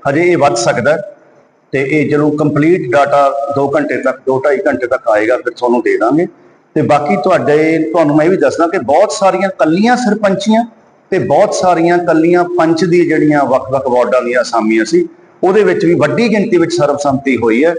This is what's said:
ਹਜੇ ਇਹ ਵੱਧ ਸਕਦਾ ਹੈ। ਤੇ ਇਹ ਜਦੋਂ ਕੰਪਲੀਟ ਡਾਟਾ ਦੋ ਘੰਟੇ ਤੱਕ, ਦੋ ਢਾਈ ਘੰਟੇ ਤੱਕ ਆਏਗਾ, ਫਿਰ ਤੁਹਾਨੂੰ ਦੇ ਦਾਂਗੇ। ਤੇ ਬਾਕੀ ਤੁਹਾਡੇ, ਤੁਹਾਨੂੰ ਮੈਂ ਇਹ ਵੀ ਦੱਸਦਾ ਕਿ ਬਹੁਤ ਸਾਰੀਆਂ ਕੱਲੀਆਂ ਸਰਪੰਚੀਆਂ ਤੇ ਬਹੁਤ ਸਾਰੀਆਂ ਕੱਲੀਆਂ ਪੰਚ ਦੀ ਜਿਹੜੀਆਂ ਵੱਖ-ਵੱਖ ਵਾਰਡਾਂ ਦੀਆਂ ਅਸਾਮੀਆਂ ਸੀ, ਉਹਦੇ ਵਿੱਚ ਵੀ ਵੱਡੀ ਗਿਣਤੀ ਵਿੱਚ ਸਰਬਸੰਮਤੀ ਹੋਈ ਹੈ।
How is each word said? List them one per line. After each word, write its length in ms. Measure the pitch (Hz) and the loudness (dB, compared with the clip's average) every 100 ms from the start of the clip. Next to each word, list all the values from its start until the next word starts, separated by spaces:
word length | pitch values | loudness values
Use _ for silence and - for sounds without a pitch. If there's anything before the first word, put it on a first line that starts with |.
| - | -2
ਹਜੇ 120 | 143 | 0
ਇਹ 160 | 180 170 | 2 2
ਵੱਧ 180 | 143 170 | 2 0
ਸਕਦਾ 380 | 151 139 120 | -2 0 0
ਹੈ। 220 | 156 - - _ _ _ _ _ | -2 -4 -18 _ _ _ _ _
ਤੇ 160 | 139 135 | -4 -2
ਇਹ 200 | 156 143 | -2 0
ਜਦੋਂ 220 | 147 147 | 0 0
ਕੰਪਲੀਟ 600 | 151 151 139 156 180 - | 0 -2 0 2 0 0
ਡਾਟਾ 640 | 147 139 143 139 135 139 139 | 0 2 2 0 0 -4 -2
ਦੋ 160 | 139 160 | -2 -2
ਘੰਟੇ 220 | 143 123 | -2 -4
ਤੱਕ, 200 | 127 131 - | -4 -4 -2
ਦੋ 140 | 131 | -2
ਢਾਈ 180 | 147 139 | 0 0
ਘੰਟੇ 300 | 151 127 120 | -2 -2 -2
ਤੱਕ 200 | 127 - | -4 0
ਆਏਗਾ, 300 | 107 107 123 | 0 0 -2
ਫਿਰ 160 | - | -4
ਤੁਹਾਨੂੰ 280 | - 120 120 | -4 -2 0
ਦੇ 160 | 104 98 | 0 0
ਦਾਂਗੇ। 280 | 110 143 180 - - _ _ - | 0 0 -2 -8 -20 _ _ -4
ਤੇ 60 | |
ਬਾਕੀ 340 | 131 147 - 196 | 0 0 0 -2
ਤੁਹਾਡੇ, 760 | 185 165 123 151 160 160 156 | 0 0 2 2 2 0 -2
ਤੁਹਾਨੂੰ 240 | 175 156 147 | 0 2 2
ਮੈਂ 100 | 156 | 2
ਇਹ 60 | |
ਵੀ 60 | 185 | 2
ਦੱਸਦਾ 300 | 143 - 170 | 0 0 -2
ਕਿ 100 | 185 | -2
ਬਹੁਤ 340 | 117 151 208 | 0 2 2
ਸਾਰੀਆਂ 380 | 202 190 185 190 | 2 0 0 -4
ਕੱਲੀਆਂ 460 | 190 156 165 220 247 | -2 0 2 0 0
ਸਰਪੰਚੀਆਂ 720 | 247 208 202 190 - 220 233 - _ _ _ | 0 0 0 -2 0 0 0 -10 _ _ _
ਤੇ 100 | 185 | -4
ਬਹੁਤ 340 | 123 143 208 | 0 2 2
ਸਾਰੀਆਂ 440 | - 185 170 165 175 | 0 0 2 2 0
ਕੱਲੀਆਂ 460 | 175 160 160 175 | 2 2 2 2
ਪੰਚ 420 | 175 175 160 160 190 | 0 0 0 0 2
ਦੀ 200 | 175 156 | 2 2
ਜਿਹੜੀਆਂ 380 | 156 151 147 | 2 2 2
ਵੱਖ-ਵੱਖ 440 | 135 127 - 135 131 | 2 0 -2 -4 0
ਵਾਰਡਾਂ 340 | 123 117 127 | 0 2 0
ਦੀਆਂ 200 | 120 123 | 0 -2
ਅਸਾਮੀਆਂ 440 | 113 117 107 113 110 | -2 -2 0 0 0
ਸੀ, 240 | 175 170 - - _ | 0 -2 -8 -20 _
ਉਹਦੇ 200 | 180 202 | 0 2
ਵਿੱਚ 220 | 196 180 165 | 2 0 0
ਵੀ 80 | |
ਵੱਡੀ 360 | 165 151 - 233 | 0 0 0 0
ਗਿਣਤੀ 280 | 208 - 175 | 0 0 0
ਵਿੱਚ 160 | 165 | 0
ਸਰਬਸੰਮਤੀ 640 | - 147 - 143 135 139 123 | 0 -2 -2 -2 -2 -2 -2
ਹੋਈ 280 | 113 113 | 0 2
ਹੈ। 100 | 160 | 0